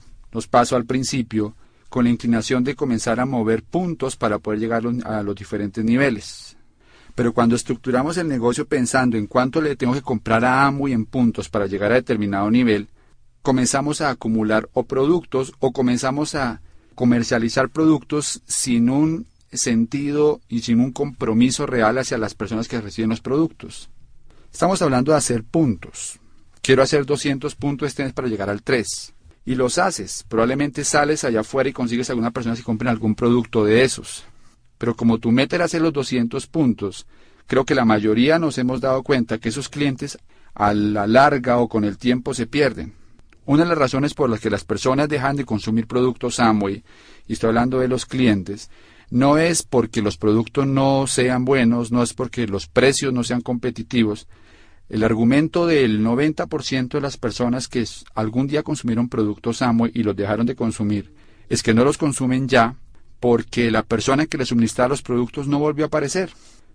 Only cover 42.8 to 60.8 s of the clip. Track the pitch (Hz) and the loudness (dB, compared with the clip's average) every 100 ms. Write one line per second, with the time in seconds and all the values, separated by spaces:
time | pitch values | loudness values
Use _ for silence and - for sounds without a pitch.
42.8 | 104 - - - - - - 143 175 160 | -10 -14 -20 -20 -20 -10 2 4 4 2
43.8 | 131 135 147 - 135 107 110 101 - 104 | 2 2 -2 0 0 0 0 -2 -2 -2
44.8 | 131 131 151 147 135 143 127 107 113 110 | 0 2 2 0 -2 -2 -4 -4 -2 -2
45.8 | 113 123 127 120 123 - 120 107 98 101 | 0 0 0 0 -4 2 4 4 0 -4
46.8 | - - - - - 113 113 117 123 131 | -10 -20 -20 -18 -10 -2 0 2 2 0
47.8 | 127 127 - 131 123 101 90 101 - - | 0 -2 -4 0 2 2 -2 -10 -14 -20
48.8 | - - - 120 139 151 165 160 - 127 | -20 -20 -4 2 4 4 2 0 0 0
49.8 | 110 113 104 - 107 110 113 - 135 135 | 0 0 -2 0 2 2 0 -2 0 2
50.8 | 135 135 135 - 127 127 127 135 117 120 | 2 2 0 0 0 2 2 4 4 2
51.8 | 117 120 120 - 120 - 113 98 - - | 0 0 0 -2 -6 -4 -4 -4 -4 2
52.8 | 127 139 139 127 117 123 120 123 127 117 | 4 4 0 -2 -2 -4 -4 -4 -4 -6
53.8 | 117 123 107 104 - - - - - - | -4 0 0 0 -10 -20 -20 -20 -20 -20
54.8 | - 110 110 113 117 139 160 175 170 156 | -8 -2 0 2 2 4 2 0 2 2
55.8 | 123 107 110 120 156 151 156 151 - 135 | 2 2 0 0 0 -2 -4 -6 -4 -4
56.8 | 123 147 139 - 120 - 123 123 123 127 | -4 -4 -6 -6 -6 -2 -2 -2 -4 -4
57.8 | 110 - - - 110 120 139 147 156 151 | -4 -8 -12 -6 -4 -2 0 0 -2 -4
58.8 | 117 117 120 120 107 104 120 113 127 117 | -2 -2 0 0 -2 -2 -6 -2 2 2
59.8 | 117 120 104 95 101 104 120 127 117 - | 2 0 -2 0 -2 0 -2 -2 -4 -2